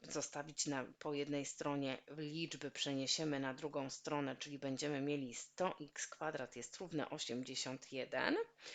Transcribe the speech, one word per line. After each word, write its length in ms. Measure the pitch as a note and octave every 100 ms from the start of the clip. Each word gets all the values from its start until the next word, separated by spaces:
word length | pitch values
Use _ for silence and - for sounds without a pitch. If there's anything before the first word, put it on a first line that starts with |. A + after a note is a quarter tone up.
zostawić 640 | C#3+ D#3 - D3 D3+ D3 D3+
na, 180 | C#3 B2 -
po 160 | D#3
jednej 300 | C#3+ C#3+ C#3+
stronie, 540 | C3+ - D3+ C#3+ C3+ C3 - D3
liczby 540 | D3+ D#3 E3 C#3 C#3+
przeniesiemy 720 | - C#3+ C3+ C3 - D#3 C#3
na 140 | C3+
drugą 360 | C3 D3+ C#3+ C3+
stronę, 460 | - - D3 C3+ C3
czyli 220 | D3 C#3
będziemy 420 | C#3 C3 D3 C#3+
mieli 340 | C#3+ D3 B2+
sto 400 | A#2 - - F3+ -
x 260 | C#3+ - -
kwadrat 500 | - D#3 C3 B2 A#2+
jest 200 | A#2 -
równe 340 | F3+ D#3+ B2+
osiemdziesiąt 800 | D3+ - A#2+ C3 C3 C3 C3 -
jeden. 440 | C3+ B2 C3 C3+ F4 A#4 - -